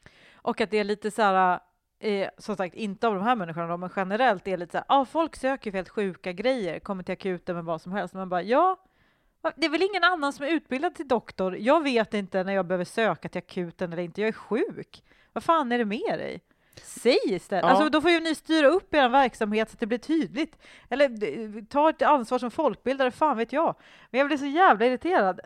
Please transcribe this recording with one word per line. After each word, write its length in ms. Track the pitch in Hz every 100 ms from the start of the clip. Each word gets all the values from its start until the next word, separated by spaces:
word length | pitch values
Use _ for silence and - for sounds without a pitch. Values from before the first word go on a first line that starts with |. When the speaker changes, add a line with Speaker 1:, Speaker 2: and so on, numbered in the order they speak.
| - _ - -
Speaker 1:
Och 260 | - 226
att 100 | 208
det 60 | 214
är 40 |
lite 280 | 202 208 214
så 100 | 214
här, 380 | 208 185 185 180 - _ _ _
eh, 300 | 214 202 185 -
som 180 | - 202
sagt, 200 | 180 -
inte 320 | 214 190 233
av 80 | 196
de 80 |
här 120 | 214 247
människorna 320 | 170 160 170
då, 100 | 175
men 120 | 180 -
generellt 520 | 185 214 254 185 202
är 40 |
det 60 | 180
lite 140 | 175
så 60 | 175
här, 80 | -
ah, 180 | 269 254
folk 300 | 311 320 -
söker 360 | 262 269 220
för 60 | 190
helt 120 | 180
sjuka 420 | - 196 170 185
grejer, 480 | 180 233 262 180 160
kommer 240 | - 185
till 100 | 180
akuten 420 | 180 196 175 - 175
med 100 | 165
vad 160 | 160
som 100 | 180
helst. 220 | 185 180
Man 160 | 190 185
bara, 120 | 180
ja, 360 | 190 262 370 370 _ _ _ _ _ _
va-, 100 | 320 -
det 100 | 311
är 40 |
väl 120 | 320
ingen 200 | 392 381
annan 300 | 339 359 285
som 120 | 277 285
är 40 |
utbildad 460 | 330 - 262 339 -
till 120 | 277
doktor. 500 | 233 - - 185 185
Jag 260 | 214 320
vet 300 | 285 233 208
inte 300 | 208 190 190
när 100 | 185
jag 120 | 196 175
behöver 200 | 185 175
söka 440 | - 214 160 175
till 100 | 180
akuten 540 | - 190 175 - 180
eller 100 | 165
inte. 180 | 175 190
Jag 60 | 220
är 40 |
sjuk. 720 | 214 - 220 392 - - - _ _ _
Vad 100 | 226
fan 280 | 269 330 247
är 60 | 240
det 80 | 214
med 160 | 220 440 160
dig? 220 | - - - _ _ -
Säg 340 | - - 226 349 381
istället. 380 | 180 - 190 165
Speaker 2:
Ja. 40 |
Speaker 1:
Alltså, 200 | 277 302
då 120 | 302
får 100 | 320
ju 80 | 339
ni 160 | 330 302
styra 320 | - 320 277
upp 260 | 359 -
er 160 | 302 254
verksamhet 600 | 269 262 - 208 214 220
så 40 | -
att 40 |
det 60 | 214
blir 120 | 233
tydligt. 600 | - 320 208 202 320 - - - -
Eller, 160 | 254 285 220 185 151 220 214
eh, 60 |
ta 260 | 208 285 311
ett 120 | 311
ansvar 380 | 254 285 220 247
som 120 | 247
folkbildare, 600 | - 294 190 247 269 254
fan 260 | - 311 226
vet 160 | 233
jag. 220 | 277 320 - - - -
Men 80 | 240
jag 80 | 277
blir 100 | 285
så 80 | 285
jävla 400 | 302 370 208 240
irriterad 540 | 247 320 359 190 180